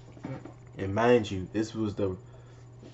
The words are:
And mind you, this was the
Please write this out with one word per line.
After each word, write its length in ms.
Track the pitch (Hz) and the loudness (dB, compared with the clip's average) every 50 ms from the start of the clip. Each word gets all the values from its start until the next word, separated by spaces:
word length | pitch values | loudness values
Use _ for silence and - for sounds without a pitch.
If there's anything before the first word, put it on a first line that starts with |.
| - - - - - 139 127 - - - - - - - - - | -20 -20 -18 -12 -10 -10 -10 -10 -10 -16 -18 -18 -18 -14 -8 -6
And 160 | 98 98 98 | -4 -2 2
mind 360 | 110 117 120 123 120 101 95 | 4 6 8 8 6 6 2
you, 160 | 101 92 90 82 | -4 -6 -4 -2
this 220 | - 104 110 110 - | -2 -2 -2 -2 -2
was 200 | 110 110 104 95 | -2 -2 -2 0
the 220 | - 101 95 92 - - - - - - - - - - - - - - - | 0 -2 -2 -2 -4 -10 -16 -20 -20 -20 -20 -20 -20 -20 -20 -20 -20 -20 -20